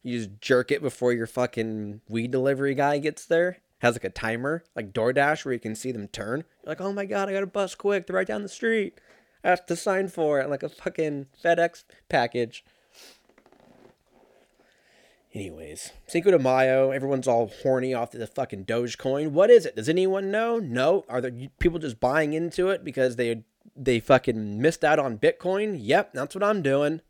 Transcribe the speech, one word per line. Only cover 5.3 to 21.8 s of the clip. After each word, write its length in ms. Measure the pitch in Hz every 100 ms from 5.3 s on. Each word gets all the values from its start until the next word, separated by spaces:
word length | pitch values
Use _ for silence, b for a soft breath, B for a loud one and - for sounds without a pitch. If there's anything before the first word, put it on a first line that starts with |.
| 151 143
where 80 |
you 60 | 120
can 160 | 110 110
see 160 | 131
them 160 | 117 101
turn. 320 | - 104 135 165 _
You're 80 | -
like, 100 | 156
"Oh 100 | 190
my 140 | 202 196
God, 240 | 202 196
I 40 |
gotta 120 | 196 196
bust 320 | 202 190 -
quick. 300 | 202 202 180
They're 80 | 185
right 100 | 185
down 160 | 214
the 80 | 202
street. 500 | - 226 226 196 _ b b b b
I 60 | 180
have 160 | 180 -
to 80 | 175
sign 320 | - 190 190
for 320 | 175 156 143
it," 100 | 135
like 140 | 139
a 60 | -
fucking 580 | - 185 - 156 143 135 _
FedEx 400 | 175 170 170 - _ b _
package. 560 | 147 120 127 117 - _ B B B B B _ _ _ _ _ - - _ _ _ _ b b b b b b b b b _
Anyways, 580 | - 95 82 78 78 - - -
Cinco 240 | 175 185
de 80 | 175
Mayo, 500 | 131 131 131 131 135
everyone's 380 | 135 135 135 127
all 200 | 117 113
horny 460 | - 135 131 127
off 180 | 123 120
the 160 | 120 113
fucking 380 | - 127 101 92
Dogecoin. 640 | 117 123 - 131 139 156
What 220 | 147 208
is 140 | 240 156
it? 100 | -
Does 120 | 113
anyone 420 | 175 190 190 196
know? 260 | 208 233 233
No. 480 | 165 120 139 196 -
Are 140 | 123
there 100 | 127 120 135 _
people 200 | 175
just 200 | 165